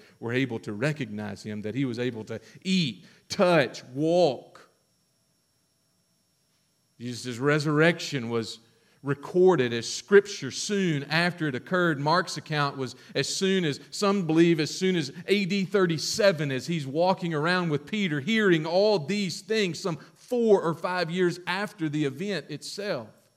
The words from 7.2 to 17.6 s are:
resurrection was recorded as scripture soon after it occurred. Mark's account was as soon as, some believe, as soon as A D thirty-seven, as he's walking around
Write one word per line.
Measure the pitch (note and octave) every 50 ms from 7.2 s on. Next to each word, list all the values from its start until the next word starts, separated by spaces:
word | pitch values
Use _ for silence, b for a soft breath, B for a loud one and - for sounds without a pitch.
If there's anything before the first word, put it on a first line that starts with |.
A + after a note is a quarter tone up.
| G#2+ B2+ A#2+
resurrection | A2+ C3 C#3+ D3 D#3 C#3 D#3+ D3+ D3 D#3 E3+ E3+ F3 - - - C#3 A#2 A#2
was | A#2 A#2 A2+ - - - b b b b b b b b -
recorded | C3+ C#3 - - - - F3+ F3+ F#3 F3+ D3+ B2+ A#2+ A#2
as | A#2 A2+ -
scripture | - - - - G3+ G3+ G3+ - - - C#3 B2+
soon | - - - - G#3 G3+ F#3+ F3 D#3 C#3+ C3+
after | - D3+ D#3+ F3 F3 E3+ F3 D#3+ D3+
it | B2
occurred. | A#2+ - - F#3 F3+ F3 E3+ D#3+ C3+
Mark's | C#3+ D3+ E3 F3+ F3+ - -
account | D3+ - - D#3 D3+ D3 C#3+ C#3
was | C3+ C3 A#2+ B B B B -
as | - C#3 -
soon | - - G3 F#3+ F#3+ F#3+ F3
as, | D3+ C3+ B B B
some | - - G#3 G3 G3+ G3+ F3+
believe, | D3+ D#3+ E3 E3+ E3+ E3+ D#3
as | D3+ C#3 -
soon | - F#3 F#3+ F#3
as | E3+ C#3+ C3 B B B
A | - G3 G#3 G3
D | E3+ G3 G3+ F#3+
thirty-seven, | - - G3+ F#3+ F3 E3 D3 - - - G#3 G#3+ G3 F#3 C#3+ D#3 C#3+
as | C3 C3 A#2+
he's | - F3 E3 D3
walking | C3+ C3 D#3 F3 F#3 F#3+ F#3 F#3 E3+ D#3+
around | D3 D3 E3+ F3+ F#3